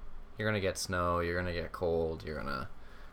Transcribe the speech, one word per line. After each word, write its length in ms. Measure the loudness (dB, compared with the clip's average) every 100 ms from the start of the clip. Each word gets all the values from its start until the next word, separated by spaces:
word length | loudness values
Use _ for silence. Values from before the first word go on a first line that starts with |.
| -6 -8 -8 -2
you're 100 | 2
gonna 120 | 2
get 180 | 2 0
snow, 420 | 0 2 4 4
you're 140 | 4 2
gonna 140 | 0
get 180 | 0 -2
cold, 520 | 0 4 4 2 0
you're 140 | -4 -4
gonna 300 | -2 -2 -4 -6 -10 -12 -14